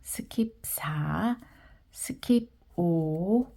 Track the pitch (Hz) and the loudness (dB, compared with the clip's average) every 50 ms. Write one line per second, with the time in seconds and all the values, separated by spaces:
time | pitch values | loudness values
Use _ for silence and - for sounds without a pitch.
0 | _ - - - 226 - - - 226 226 - - - - - - - 151 151 151 | _ -10 -8 -8 -8 -6 -2 -2 -2 -2 -2 -12 -10 -8 -8 -6 -6 -4 -2 -2
1 | 151 151 151 160 202 233 240 240 - - - - - - - _ _ _ _ - | -2 -2 0 0 0 0 -2 -4 -6 -20 -20 -20 -20 -20 -20 _ _ _ _ -12
2 | - - 254 - - - 240 233 233 - _ _ _ _ - - 175 175 165 165 | -8 -8 -8 -10 2 4 4 4 4 0 _ _ _ _ -4 0 0 2 2 2
3 | 160 156 156 160 175 190 214 240 254 - - | 2 0 0 -2 2 4 4 4 2 0 -6